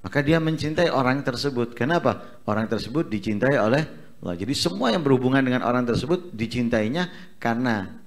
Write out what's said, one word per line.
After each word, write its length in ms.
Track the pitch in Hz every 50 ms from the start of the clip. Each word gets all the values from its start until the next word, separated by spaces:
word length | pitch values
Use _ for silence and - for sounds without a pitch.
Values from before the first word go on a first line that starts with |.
maka 160 | - - - 143
dia 220 | 143 143 165 165
mencintai 480 | 160 160 160 147 - 151 156 175 175 160
orang 320 | - 127 127 123 131 143
tersebut. 500 | 139 143 123 117 - 143 127 120 120 117
Kenapa? 720 | - - 120 135 170 170 - 131 101 - - - - - - -
Orang 160 | 107 107 113
tersebut 400 | 107 113 104 - 107 120 156 -
dicintai 500 | - 110 104 95 110 107 101 120 131 147
oleh 260 | 127 104 110 123 147 160 - - - - - - -
Allah. 160 | - 90 87
Jadi 160 | 87 98 113
semua 400 | 147 - - 170 180 202 254 240
yang 80 | 220 185
berhubungan 400 | 151 139 135 123 123 127 131 135
dengan 240 | 131 127 127 127 -
orang 240 | 120 123 127 123 120
tersebut 460 | 113 92 - - 175 180 - - -
dicintainya 760 | 107 113 110 117 123 120 117 120 110 107 107 135 175 180 170 - - - - - -
karena 560 | - 120 117 117 127 123 113 104 92 85 - - -